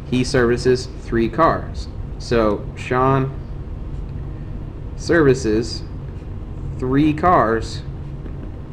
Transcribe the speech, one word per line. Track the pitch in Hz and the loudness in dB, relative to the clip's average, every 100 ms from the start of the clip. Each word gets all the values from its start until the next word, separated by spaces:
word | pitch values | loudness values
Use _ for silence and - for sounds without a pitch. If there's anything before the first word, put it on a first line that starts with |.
| - | -2
he | 127 | 0
services | 123 131 120 120 127 123 - - | 2 4 4 4 4 2 0 -10
three | - 117 113 | -2 0 0
cars. | - 156 95 - - - - - - | 4 4 4 -4 -8 -8 -8 -8 -8
So | - 117 107 101 - - | 0 4 4 2 -4 -8
Sean | - 127 131 135 135 - - - - - - - - - - - - - - - - - | -2 2 4 4 0 -4 -8 -8 -8 -8 -8 -8 -8 -8 -8 -8 -8 -8 -8 -10 -10 -8
services | - 165 139 127 113 107 120 - - - - - - - - - - - | 2 6 6 6 4 0 0 -4 -8 -8 -8 -10 -10 -8 -8 -8 -8 -4
three | 131 139 156 | 0 4 4
cars | 147 180 170 110 113 - - - - - - - - - - - | 4 4 6 6 2 0 -6 -8 -8 -8 -8 -8 -8 -10 -10 -10